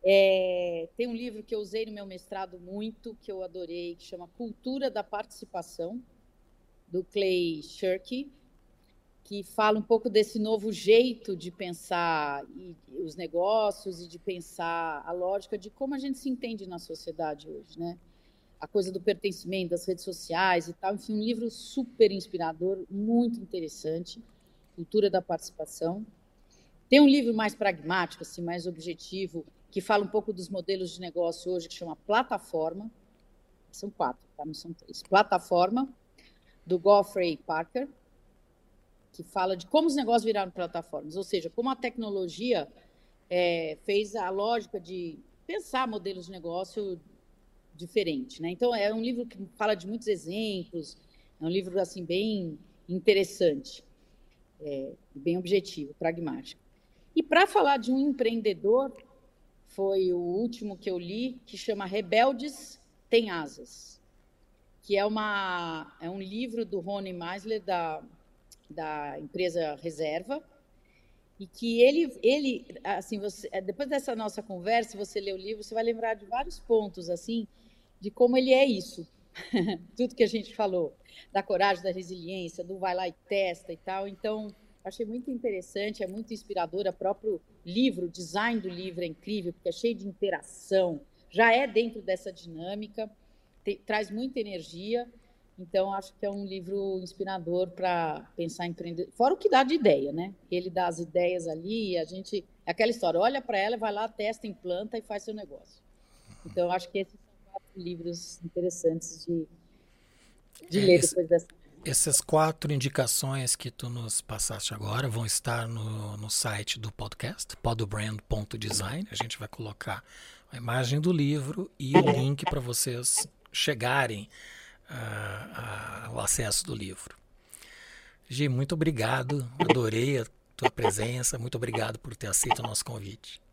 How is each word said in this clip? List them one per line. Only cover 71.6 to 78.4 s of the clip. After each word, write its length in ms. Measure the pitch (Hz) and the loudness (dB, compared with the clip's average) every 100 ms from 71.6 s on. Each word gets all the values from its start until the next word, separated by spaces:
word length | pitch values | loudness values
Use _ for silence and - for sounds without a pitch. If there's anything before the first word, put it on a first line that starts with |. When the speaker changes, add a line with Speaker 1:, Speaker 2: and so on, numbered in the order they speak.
| 233 233 | -2 8
Speaker 1:
ele, 300 | 247 294 311 247 | 8 8 2 2
ele, 440 | 220 285 277 226 - - | 4 4 2 -2 -6 -10
assim, 360 | - 190 190 208 | -4 -4 -2 -6
você, 280 | 202 - - | -6 -8 -8
é, 80 | 190 | -6
depois 280 | 190 208 285 | -6 -6 -2
dessa 280 | 285 277 226 | -2 -2 -4
nossa 260 | 214 214 | -4 -6
conversa, 560 | 220 185 180 233 220 196 | -8 -6 2 2 0 -8
você 220 | 208 214 | -6 -6
lê 120 | 196 | -4
o 40 | 190 | -6
livro, 260 | 190 214 | -8 -10
você 120 | - | -6
vai 100 | 220 | -2
lembrar 300 | 226 226 226 | 0 0 -2
de 120 | 214 208 | -4 -4
vários 320 | 240 285 - | -6 -6 -10
pontos, 500 | - 226 208 175 170 | 2 2 2 -6 -6
assim, 380 | 175 - 226 214 _ - _ _ _ | -6 -2 -4 -4 _ -20 _ _ _
de 100 | 202 | -10
como 260 | - 240 | 4 6
ele 160 | 254 | 6